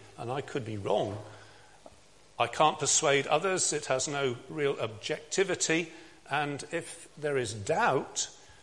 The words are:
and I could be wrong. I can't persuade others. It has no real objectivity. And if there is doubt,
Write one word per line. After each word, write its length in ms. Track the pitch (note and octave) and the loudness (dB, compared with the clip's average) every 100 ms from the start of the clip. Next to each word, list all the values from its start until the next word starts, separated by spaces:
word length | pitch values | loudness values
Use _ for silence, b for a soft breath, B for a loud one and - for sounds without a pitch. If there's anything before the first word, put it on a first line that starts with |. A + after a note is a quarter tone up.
| - - | -16 -10
and 120 | A#2+ | -6
I 120 | C#3 | -6
could 240 | - C#3+ A2+ | -4 -6 -6
be 120 | G#2+ | -4
wrong. 400 | G2 G#2 A2 G#2 - B B B B B B - - - - - | 0 0 0 -4 -10 B B B B B B -20 -20 -20 -8 -2
I 100 | A#2 | 0
can't 300 | - D3+ - | 4 4 4
persuade 480 | C3+ - D3+ C#3 C3 | 2 4 6 4 4
others. 440 | D3+ F#3+ F3+ - | 2 2 2 0
It 140 | D3+ - | 0 0
has 220 | C3 D3+ | 0 0
no 280 | C#3+ C3+ A#2+ - | 0 0 -2 -6
real 260 | D#3 C#3+ C#3+ | -2 0 0
objectivity. 1080 | A2+ G#2+ - D3+ - - F#3+ E3 - E3 E3 B B B B | -4 -6 -6 -6 -2 0 0 2 2 2 0 B B B B
And 340 | C#3+ D3 C#3 - | -2 0 -4 -6
if 360 | E3+ - - - - | -6 -6 -12 -18 -6
there 200 | D3 C#3 | -2 0
is 160 | A#2 | 0
doubt, 720 | A2 G2+ E3 A3+ C#3 - - - - B B | -2 0 2 4 2 0 -4 -6 -8 B B